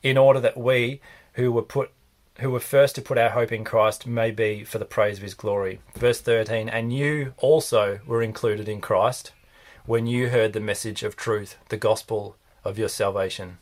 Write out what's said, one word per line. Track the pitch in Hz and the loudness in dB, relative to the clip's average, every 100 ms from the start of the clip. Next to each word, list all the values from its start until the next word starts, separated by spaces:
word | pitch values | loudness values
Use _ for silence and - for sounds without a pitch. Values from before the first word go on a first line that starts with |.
"In | 135 135 | 2 6
order | 135 131 | 6 6
that | 120 127 | 2 0
we | 120 127 120 139 - - _ | 2 2 0 -4 -16 -20 _
who | - 123 | -2 2
were | 117 | 2
put, | 104 139 - _ _ _ _ - | 0 -4 -4 _ _ _ _ -8
who | 131 | -4
were | 127 | -4
first | - 139 139 | 0 4 4
to | - | 2
put | 123 123 | -2 2
our | 117 | 2
hope | 113 113 | 2 -2
in | 113 | -4
Christ | 110 113 107 107 117 | 0 2 2 0 -6
may | 117 113 | -2 -2
be | 107 107 104 | 0 -2 -2
for | - 110 | -8 -8
the | |
praise | 101 - 104 98 | -4 0 0 -2
of | |
his | 98 | -14
glory." | 95 107 101 95 95 - | -8 -4 -2 -4 -8 -16
Verse | - 120 117 | 0 0 2
thirteen, | - 113 107 113 110 | 0 0 2 -2 -2
"And | 113 117 | -4 -4
you | 131 143 151 135 - | -2 -2 -2 -6 -2
also | 131 156 - 113 101 101 104 | 4 4 4 2 2 -2 -4
were | 117 | -2
included | 113 107 117 104 104 | -2 -2 -2 -2 -6
in | 104 | -8
Christ | - 98 110 123 - _ _ _ - - | 0 2 2 0 -14 _ _ _ -20 -20
when | - 117 117 | -4 -2 0
you | 120 123 | -2 0
heard | 120 110 | 2 2
the | 107 | 0
message | 104 98 113 98 | -4 -4 -6 -6
of | 110 - | -8 -6
truth, | - 107 101 - _ | -2 -2 -4 -18 _
the | 107 | -2
gospel | 107 110 - 110 101 - _ _ | 0 0 -2 -6 -6 -16 _ _
of | 101 101 | -8 -4
your | 107 | -4
salvation. | - 101 98 95 - 92 90 | 0 -2 0 -4 -6 -14 -16